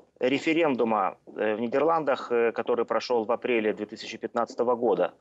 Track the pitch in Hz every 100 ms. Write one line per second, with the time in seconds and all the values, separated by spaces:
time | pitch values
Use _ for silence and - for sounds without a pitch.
0 | - - 127 135 165 160 160 123 117 107
1 | 92 - - - 107 104 117 135 151 165
2 | 143 127 - 120 117 113 113 117 113 113
3 | - 123 110 117 - 117 107 101 104 110
4 | 104 110 110 120 113 - 120 120 120 90
5 | 87 -